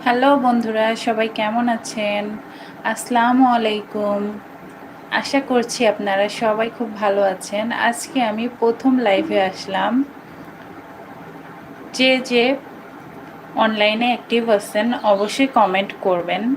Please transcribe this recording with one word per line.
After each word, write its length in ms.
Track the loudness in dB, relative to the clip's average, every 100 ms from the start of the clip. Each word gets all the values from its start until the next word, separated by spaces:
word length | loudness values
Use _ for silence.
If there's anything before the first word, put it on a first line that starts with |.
| 2
হ্যালো 240 | 4 6 6 4
বন্ধুরা, 380 | 2 2 2 2 0 -2
সবাই 220 | 0 0 0
কেমন 260 | -2 0 0 0
আছেন? 460 | -4 -4 -2 -2 -4 -8 -14 -18 -16 -8 -6
আসসালামু 540 | -4 0 2 4 6 6 4
আলাইকুম। 640 | 2 -2 -4 -4 -2 -2 -2 -8 -14 -18 -18 -18 -20 -20 -4 -4
আশা 200 | 0 0 2
করছি 300 | 0 0 0 2
আপনারা 320 | 2 0 0 0 0
সবাই 280 | 0 0 -2 -4
খুব 120 | -8 -2
ভালো 200 | 0 2 2
আছেন। 320 | 0 -6 -4 -4 0 0
আজকে 300 | 0 -4 -2 0
আমি 140 | 0 -4 0
প্রথম 340 | 0 2 2 2 4
লাইভে 320 | 2 2 2 0
আসলাম। 420 | -2 -6 -2 0 0 0 -6 -20 -18 -18 -18 -18 -18 -20 -20 -18 -18 -18 -18 -18 -18 -18 -18 -14 0
যে 140 | 2 2 2
যে 140 | 2 2 0 -4 -18 -18 -18 -18 -18 -18 -18 -10 0
অনলাইনে 440 | 0 4 2 2 0
অ্যাক্টিভ 300 | -2 0 0 4 2
আছেন, 300 | 2 -2 0 0 2
অবশ্যই 360 | 2 2 0 2 4
কমেন্ট 340 | 4 2 -2 -2 0
করবেন। 380 | 0 0 -2 0